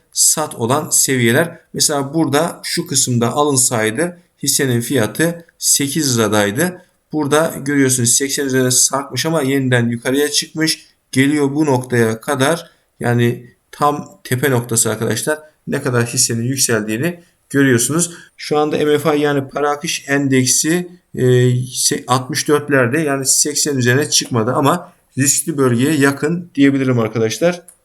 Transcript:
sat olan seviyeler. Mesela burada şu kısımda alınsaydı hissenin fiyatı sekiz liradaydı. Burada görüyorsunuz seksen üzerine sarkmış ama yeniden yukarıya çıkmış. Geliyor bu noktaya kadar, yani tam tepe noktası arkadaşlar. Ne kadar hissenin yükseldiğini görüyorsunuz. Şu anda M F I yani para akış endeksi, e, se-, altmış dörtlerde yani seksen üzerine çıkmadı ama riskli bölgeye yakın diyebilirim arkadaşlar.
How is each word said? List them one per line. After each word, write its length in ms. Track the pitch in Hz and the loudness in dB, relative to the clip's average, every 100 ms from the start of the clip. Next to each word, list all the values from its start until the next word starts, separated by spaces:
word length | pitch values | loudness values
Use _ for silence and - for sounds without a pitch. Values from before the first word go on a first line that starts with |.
| _ | _
sat 420 | - - - 151 | -2 0 0 -4
olan 360 | 123 117 147 139 | -4 -2 -2 0
seviyeler. 680 | - - 131 117 131 170 - _ | -2 0 2 2 2 0 -6 _
Mesela 420 | - 147 143 135 | -4 -2 -2 -2
burada 460 | 160 147 143 170 - | -2 2 2 0 -4
şu 240 | - - 170 | -8 -6 -4
kısımda 460 | 143 - 120 117 | -2 0 0 0
alınsaydı 840 | 127 147 131 - 120 110 117 175 175 _ _ | 0 2 2 0 0 -2 -2 -4 -6 _ _
hissenin 380 | 139 - 135 120 | -4 -2 0 0
fiyatı 640 | 120 135 107 - 165 170 - _ | 0 -2 -2 0 -2 -2 -14 _
sekiz 600 | - - 139 160 139 117 | -2 0 0 0 0 0
liradaydı. 640 | 107 107 101 107 190 - _ _ _ | 2 2 0 0 -4 -4 _ _ _
Burada 420 | 151 143 151 165 - | -4 0 0 0 -4
görüyorsunuz 540 | 139 143 131 123 117 | -2 2 2 2 2
seksen 320 | - 135 151 139 | 2 0 -2 0
üzerine 240 | 131 127 | 2 2
sarkmış 560 | 123 - 135 139 127 160 | 2 2 0 -4 -6 -2
ama 160 | 160 | 0
yeniden 460 | 131 139 131 123 117 | 0 0 2 2 2
yukarıya 420 | 117 131 139 147 | -2 -2 0 0
çıkmış. 560 | 143 156 156 156 - _ _ _ | -2 -4 -2 -2 -2 _ _ _
Geliyor 420 | 131 139 147 143 | 2 2 2 0
bu 120 | 143 151 | 2 2
noktaya 540 | 127 123 120 113 113 | 0 0 0 2 0
kadar, 500 | - 139 135 170 - _ _ _ | -4 0 0 0 -6 _ _ _
yani 540 | 120 120 120 120 - _ _ | -2 2 2 0 -12 _ _
tam 500 | - 147 147 - - | -2 -2 -2 -10 -18
tepe 260 | - 123 143 | -8 -2 0
noktası 400 | 123 113 113 113 | 0 0 -2 -2
arkadaşlar. 480 | 107 113 113 151 151 - _ - | -2 -2 -2 -4 -6 -8 _ -8
Ne 160 | 143 | -6
kadar 240 | 139 123 120 | -2 0 0
hissenin 360 | 131 - 117 | -2 -2 -2
yükseldiğini 760 | 120 135 - 110 107 110 165 175 _ _ _ | -4 -2 0 0 -2 -4 -4 -6 _ _ _
görüyorsunuz. 600 | 139 135 117 - 160 175 - - - | 2 4 2 2 -2 -2 -8 -20 -18
Şu 220 | - 151 | -4 0
anda 180 | 151 - | 0 0
M 220 | 151 147 | 0 2
F 180 | 160 147 | 2 2
I 40 | |
yani 280 | 147 143 131 | 2 0 -4
para 220 | 139 147 | -4 -2
akış 340 | 143 - - - | -2 -6 -8 -2
endeksi, 800 | 139 139 131 127 - 151 180 175 - _ | 0 4 2 2 0 0 -2 -4 -14 _
e, 100 | - 127 123 123 127 123 | -2 2 4 4 0 -4
se-, 380 | - - 147 - | -4 -4 -4 -2
altmış 420 | 127 127 147 - | -2 -2 -4 0
dörtlerde 520 | 147 147 139 117 147 | 0 2 2 2 0
yani 260 | 147 135 131 | -2 -2 0
seksen 500 | - 151 143 156 135 | 0 0 -2 -2 0
üzerine 340 | 123 131 151 | 2 2 2
çıkmadı 420 | - 160 120 110 | 0 0 0 0
ama 400 | 156 139 175 - _ _ 127 | 2 2 0 -4 _ _ -2
riskli 380 | 131 - - 143 | 0 0 -2 0
bölgeye 380 | 127 117 139 | 2 2 2
yakın 560 | 151 139 139 147 175 - | 2 2 2 -2 -4 -4
diyebilirim 440 | - 139 135 127 123 | 2 4 4 2 2
arkadaşlar. 640 | 110 117 110 - 170 175 - _ | 0 0 -2 2 0 -2 -12 _